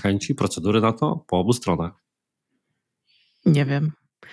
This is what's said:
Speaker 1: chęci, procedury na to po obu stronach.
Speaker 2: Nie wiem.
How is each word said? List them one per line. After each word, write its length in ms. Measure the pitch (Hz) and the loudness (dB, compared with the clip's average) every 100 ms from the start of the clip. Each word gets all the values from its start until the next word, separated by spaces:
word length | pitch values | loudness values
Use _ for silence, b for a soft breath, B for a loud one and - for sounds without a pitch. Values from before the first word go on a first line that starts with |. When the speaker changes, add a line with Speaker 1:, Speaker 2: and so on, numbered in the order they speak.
Speaker 1:
chęci, 320 | 101 101 - | 0 0 -2
procedury 460 | 131 101 - 92 110 | -2 -2 -2 0 2
na 120 | 110 | 2
to 320 | 113 151 - - | 0 -2 -4 -2
po 100 | 90 | 0
obu 140 | 95 | 2
stronach. 400 | 120 - 82 82 - _ _ _ _ _ _ _ _ _ _ _ _ _ _ - | 0 0 -4 -4 -10 _ _ _ _ _ _ _ _ _ _ _ _ _ _ 2
Speaker 2:
Nie 180 | 147 | 4
wiem. 280 | 135 143 156 - _ _ B | 2 0 -2 -6 _ _ B